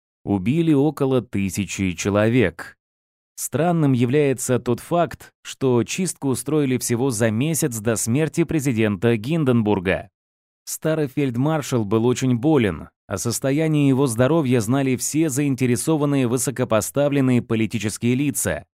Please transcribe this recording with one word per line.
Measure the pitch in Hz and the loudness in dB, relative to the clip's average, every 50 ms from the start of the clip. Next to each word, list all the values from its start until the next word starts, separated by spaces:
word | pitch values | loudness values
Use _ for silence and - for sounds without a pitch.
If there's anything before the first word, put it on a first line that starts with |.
| _ _ _ _ - | _ _ _ _ -6
Убили | 76 101 98 90 110 143 170 170 160 151 | -4 -4 -2 0 -2 0 0 2 2 4
около | 135 139 156 139 - 139 135 131 127 | 4 2 0 0 -2 -2 0 0 0
тысячи | 104 - - 101 98 95 - 107 98 - - - 98 92 87 | -2 -2 -4 -2 -2 -2 -2 -4 -6 -4 -4 -2 -2 -2 -2
человек. | - - 101 98 104 107 113 117 131 107 85 - - - - - _ _ _ _ _ _ _ _ _ _ _ - | -2 -2 0 2 2 2 4 4 4 2 2 0 -4 -16 -18 -18 _ _ _ _ _ _ _ _ _ _ _ -16
Странным | - - - - - 160 180 170 165 151 139 131 | -12 -12 -6 -4 -2 0 0 2 2 2 2 2
является | 117 123 120 131 151 147 139 131 123 - - 127 117 | 2 2 2 2 2 2 2 0 -2 -2 -2 -2 -2
тот | 120 123 120 107 | 0 -2 -2 -2
факт, | - - 165 170 165 - - - - - _ _ - | -2 -2 0 0 0 0 -4 -12 -20 -20 _ _ -18
что | - - - 135 131 123 120 110 | -16 -8 -2 0 2 2 2 0
чистку | - - - 190 160 - - - | 0 -2 -4 -4 -4 -4 -4 -4
устроили | 135 123 113 - - 151 156 147 131 127 | -4 -2 -2 -2 -2 0 0 0 0 0
всего | 120 - - 123 113 131 139 | -2 -2 -2 -2 0 0 -2
за | 120 101 117 113 | 0 0 0 0
месяц | 107 110 135 160 165 - 160 147 117 110 | 2 0 0 0 0 -2 -2 -2 -4 -4
до | 101 120 110 | -2 -2 -2
смерти | 98 - 113 117 143 160 143 - 170 165 | -2 0 0 0 0 0 0 0 -2 -2
президента | - 160 156 127 143 117 107 110 107 104 87 - 117 120 | 0 -2 -2 -2 0 0 2 2 0 0 2 2 0 0
Гинденбурга. | 113 104 131 170 165 151 127 123 120 107 104 104 98 87 95 87 - - - _ _ _ _ _ _ _ _ _ _ - | 0 -2 -2 -2 0 2 2 2 2 4 2 0 0 2 0 -2 -2 -4 -12 _ _ _ _ _ _ _ _ _ _ -14
Старый | - - - - 160 156 156 151 | -12 -12 -6 -4 -2 -2 -2 -2
фельдмаршал | 131 - 147 143 135 117 120 135 151 160 151 127 - 135 123 107 | -4 -2 -2 -2 0 0 0 0 0 0 -2 -2 -2 -2 -2 0
был | 98 110 113 113 | 2 0 2 2
очень | 123 123 - 131 127 123 | 2 0 2 0 0 0
болен, | 117 113 156 160 139 113 98 80 80 80 - _ _ _ | 2 2 2 4 4 4 2 0 -4 -10 -16 _ _ _
о | - 101 | -8 -8
состоянии | 95 - 120 113 - - 135 139 151 160 160 156 147 143 | -4 -4 -4 -4 -2 -2 -2 0 0 0 0 2 2 4
его | 139 131 123 143 | 4 4 4 2
здоровья | 131 110 113 127 131 156 170 147 123 127 123 | 0 2 2 2 2 2 2 2 2 0 0
знали | 104 113 127 139 139 135 127 | 0 0 0 0 0 0 -2
все | - - - - 151 165 160 | -2 -4 -4 -2 0 -2 0
заинтересованные | 120 139 147 143 135 120 131 120 123 117 - 165 160 147 147 147 143 139 127 | 0 -2 0 -2 0 0 0 0 0 0 0 0 0 0 0 0 0 0 0
высокопоставленные | 113 123 131 - 143 120 - 127 - 113 107 104 - - 135 143 147 143 143 135 131 127 120 | 0 0 -2 -2 -4 -2 -4 -2 0 0 0 0 0 -2 0 0 2 2 2 2 4 2 2
политические | - - 117 110 110 98 - 110 98 107 - - - 117 127 | 2 0 -2 0 0 -2 -2 -4 -4 -4 -4 -2 -2 0 0
лица. | 127 147 143 - - - 101 78 73 - _ _ _ | 0 0 -2 -2 -2 -2 -4 -4 -4 -8 _ _ _